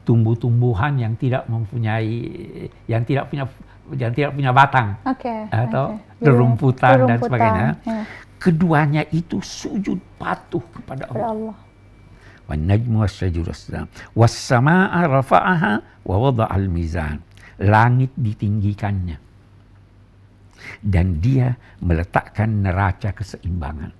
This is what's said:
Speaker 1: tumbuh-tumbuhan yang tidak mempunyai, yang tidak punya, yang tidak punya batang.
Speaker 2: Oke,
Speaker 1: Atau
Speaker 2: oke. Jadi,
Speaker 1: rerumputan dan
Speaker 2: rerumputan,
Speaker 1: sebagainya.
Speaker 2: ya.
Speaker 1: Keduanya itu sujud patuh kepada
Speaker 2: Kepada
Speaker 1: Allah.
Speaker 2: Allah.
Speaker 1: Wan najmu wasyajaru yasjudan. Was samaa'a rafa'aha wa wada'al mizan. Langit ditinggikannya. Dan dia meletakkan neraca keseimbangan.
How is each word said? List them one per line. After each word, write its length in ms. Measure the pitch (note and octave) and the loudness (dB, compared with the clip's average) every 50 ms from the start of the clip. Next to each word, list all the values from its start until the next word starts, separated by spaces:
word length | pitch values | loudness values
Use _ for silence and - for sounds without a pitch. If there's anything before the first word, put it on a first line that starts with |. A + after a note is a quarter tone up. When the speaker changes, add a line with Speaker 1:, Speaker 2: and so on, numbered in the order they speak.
Speaker 1:
tumbuh-tumbuhan 920 | _ - A#2+ A#2 A2 A2 A#2+ A#2 - B2 A#2 A#2+ A#2+ B2 A#2 F#2 C#3+ D3 C#3+ | _ 4 4 4 4 2 0 0 0 0 2 2 2 2 0 0 -2 0 0
yang 180 | C3 A#2 G#2+ A2+ - | -2 -2 -2 -4 -2
tidak 240 | D3 B2+ A#2+ B2+ - | -2 -2 -2 -2 -4
mempunyai, 680 | - A2+ A#2 A2+ G2+ - A#2+ A2+ G#2+ G#2+ A2+ A2+ A2 A2+ A#2 - - - - - - - - F#2 - - - - | -4 -6 -6 -6 -6 -6 -4 -2 -2 -2 -2 -2 -4 -4 -6 -8 -10 -12 -14 -16 -14 -14 -14 -14 -14 -14 -16 -6
yang 160 | - A2+ A#2 A#2+ | -4 -2 -2 0
tidak 240 | - C#3 C3+ C#3+ | 0 -2 -2 -2
punya, 180 | C3+ - C#3+ C3+ B2 - - - - - - - - | -4 -6 -6 -6 -8 -10 -16 -20 -20 -20 -20 -18 -12
yang 220 | C#3+ C3+ B2 A2+ A#2+ | -8 -6 -4 -4 -2
tidak 160 | D3 C#3+ C#3+ | -2 -2 -2
punya 200 | C3+ C#3+ C#3 B2+ B2 | -2 -2 -2 2 6
batang. 420 | C3+ C#3 C#3+ - C3 A#2 G2+ G2+ - - | 6 6 6 4 0 0 0 -6 -6 -4
Speaker 2:
Oke, 460 | C4 C4 - - A#3+ A3+ A3 G#3+ G#3+ | -6 -6 -4 -6 -8 -6 -6 -8 -4
Speaker 1:
Atau 360 | - A2 A#2+ A3+ A3 B2+ C#3 - | -2 -2 -2 0 -2 -2 -2 -2
Speaker 2:
oke. 100 | G#3+ G#3+ - - - | -6 -10 -14 -18 -12
Jadi, 80 | - - | 0 4
Speaker 1:
rerumputan 720 | D3+ B2+ A#2+ B2 B2 A#2+ A2+ D3 C3 B2+ - - B2 C3 | 4 6 6 6 4 2 2 2 0 2 4 4 6 6
dan 20 | B2+ B2+ A#2+ | 6 6 4
Speaker 2:
rerumputan, 100 | A#2 A#2+ A#2+ | 2 2 0
Speaker 1:
sebagainya. 400 | A#3+ B2+ A#2 A2+ - A3 - A#2 C3+ - - - | -2 0 2 2 2 2 2 0 -2 -2 -4 -6
Speaker 2:
ya. 180 | A3+ A3+ G#3+ G#3+ - - - - - - | -6 -6 -6 -8 -10 -14 -20 -20 -20 -20
Speaker 1:
Keduanya 680 | - - F3+ E3 D#3 F#3 E3+ D#3+ C#3+ D#3 C#3+ D3 D#3 D3+ | -2 0 0 2 2 2 2 4 2 2 2 0 0 -2
itu 320 | - - D#3+ E3+ - - G3+ | -2 -4 -4 -4 -4 -6 -8
sujud 560 | - - - - - - - G#3+ G3 - G3 F#3 - - - - | -8 -8 -14 -12 -10 -6 -6 -4 -4 -4 -6 -6 -8 -14 -16 -10
patuh 400 | - D#3+ F3+ - - - - F3 | -6 -6 -6 -6 -8 -8 -8 -8
kepada 460 | - - - - - - C3 C3 - | -8 -8 -20 -20 -14 -12 -10 -10 -10
Speaker 2:
Kepada 160 | - - A3 A#3+ | -8 -6 -6 -4
Speaker 1:
Allah. 300 | A3+ A3 A3 A3 A3 G#3 | -4 -4 -6 -8 -10 -12
Speaker 2:
Allah. 20 | - - - _ _ - - - - - - - - - - - - - | -16 -20 -20 _ _ -20 -20 -20 -20 -20 -20 -20 -20 -20 -20 -20 -20 -12
Speaker 1:
Wan 160 | - D2 D2+ | -8 -6 -4
najmu 380 | D2+ F2+ G2+ A2 A#2+ B2 A2 G#2+ | 2 2 2 2 2 0 0 2
wasyajaru 480 | A2 F#2+ - - F#2+ F#2 E2 E2+ E2 | 0 0 -2 -2 -4 -4 -2 -2 -4
yasjudan. 400 | - - - - - - - - - - - - - | -6 -8 -10 -12 -12 -10 -10 -10 -12 -14 -20 -20 -8
Was 240 | - G#2+ A#2 A#2 - | 2 4 4 4 4
samaa'a 640 | - - - C3+ A#2+ B2+ D3+ E3+ F#3 F#3 - - F3 F3 | -2 -2 0 2 4 4 4 4 4 2 2 2 0 2
rafa'aha 680 | D#3 C3 C3+ B2+ - - F3 - F#3+ F#3 D#3+ E3+ G#3 G#3 - - - - _ - | 2 2 2 2 4 2 2 4 4 2 2 2 0 -2 -2 -6 -10 -20 _ -6
wa 120 | - F#2 G2 | -2 0 2
wada'al 480 | B2 C#3 C3 A2 A2+ - - F#2+ G2 | 2 2 2 2 0 0 0 -2 0
mizan. 560 | F#2+ E2+ E2+ E2+ D#2+ D#2 F2 D#2 D2+ D2+ D2 - _ - - - - - | 0 -2 -2 -4 -4 -4 -4 -4 -4 -6 -8 -12 _ -20 -20 -20 -20 -8
Langit 560 | - F#2+ G#2 G#2+ G#2+ A2+ B2 B2 B2+ C3 C3 - | 0 2 4 6 6 6 6 4 2 2 0 -2
ditinggikannya. 1000 | - B2+ G#2+ G#2 - A2 G2+ G#2 A2 G2 G#2 G2+ G2+ G#2+ G2+ G2+ F#2+ F2+ F2 D#2 - - - _ - - _ _ - - _ - - - _ _ _ - _ _ _ - _ _ _ - - _ - - - - | -4 -4 -4 -2 -2 -2 -2 -2 0 0 -2 -2 -2 -4 -4 -4 -4 -4 -6 -8 -10 -14 -20 _ -20 -20 _ _ -20 -20 _ -20 -20 -20 _ _ _ -20 _ _ _ -20 _ _ _ -20 -20 _ -20 -20 -20 -18
Dan 460 | - - G#2 F#2 E2 F2+ F#2+ F2 D#2 E2+ | -6 -4 0 2 2 2 2 0 0 0
dia 320 | B2+ C3+ C3 B2+ B2+ B2 - - - - - | 2 2 2 2 0 -2 -6 -10 -20 -14 -6
meletakkan 720 | - F2 E2 D#2+ F2 - - - - - - - A2 A2 A2 G#2 | 0 0 0 0 0 -2 -2 -2 -2 -2 -4 -2 -2 0 0 0
neraca 540 | G2 F#2+ F2 F#2+ G2+ F#2+ F#2 - - G#2 G2 | 0 0 0 2 0 0 -2 -2 -6 -8 -8
keseimbangan. 800 | - G2+ - - - - E2 F2 F2 - D2 D2+ D2 D2+ - - | -8 -12 -12 -14 -10 -8 -6 -6 -4 -6 -8 -8 -10 -12 -14 -16